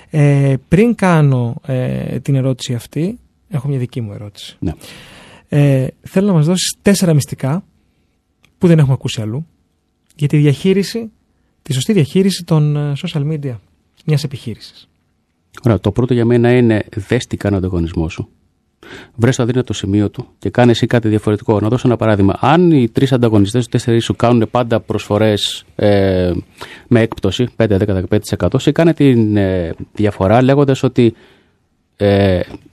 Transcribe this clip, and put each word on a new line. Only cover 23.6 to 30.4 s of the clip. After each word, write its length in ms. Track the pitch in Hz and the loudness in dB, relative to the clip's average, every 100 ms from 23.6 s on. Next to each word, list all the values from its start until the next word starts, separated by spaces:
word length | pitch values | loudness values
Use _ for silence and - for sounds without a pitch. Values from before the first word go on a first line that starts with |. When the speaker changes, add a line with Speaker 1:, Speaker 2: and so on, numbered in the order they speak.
Speaker 2:
οι 40 | 117 | -2
τέσσερις 360 | 120 120 117 | -4 0 -2
σου 120 | 113 104 | 0 -2
κάνουν 320 | 117 120 107 | 2 2 0
πάντα 300 | 123 117 113 | -2 -2 -4
προσφορές, 840 | - 107 - 104 110 104 - - - - | -4 -8 -2 0 2 0 -4 -10 -14 -2
ε, 560 | 104 101 98 92 90 87 - - - - - | 0 2 0 0 -2 -4 -8 -18 -20 -12 0
με 120 | 117 | 2
έκπτωση, 460 | 113 - 98 - 120 - | 2 -2 -4 -2 -4 -2
πέντε, 200 | 113 95 | 0 0
δέκα, 180 | 104 | 0
δεκαπέντε 280 | 92 90 107 | -2 -2 -2
τοις 100 | - | -2
εκατό, 240 | 104 87 127 | -4 -2 0
εσύ 160 | - | 0
κάνε 220 | 143 165 | 2 2
την, 420 | 151 143 120 107 104 | 4 2 4 2 2
ε, 380 | 95 92 82 - - | 0 -2 -4 -10 -12
διαφορά 480 | - 104 - 95 117 | -2 -2 0 2 4